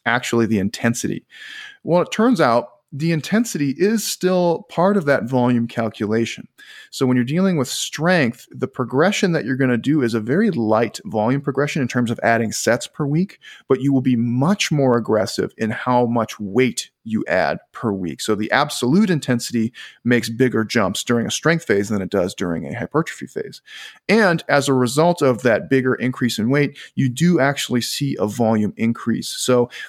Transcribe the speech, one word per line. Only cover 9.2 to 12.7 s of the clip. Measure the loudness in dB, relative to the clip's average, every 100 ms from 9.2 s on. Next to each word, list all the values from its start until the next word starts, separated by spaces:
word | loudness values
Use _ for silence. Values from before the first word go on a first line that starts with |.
| 0
that | 0
you're | -2 -2
gonna | 0 0
do | 0 0
is | 2
a | 0
very | 0 0 2
light | 0 2 2 2 -4 -6
volume | 0 0 0
progression | -2 -2 -2 0
in | -2
terms | 0 0
of | 0
adding | 2 2 0
sets | -2 0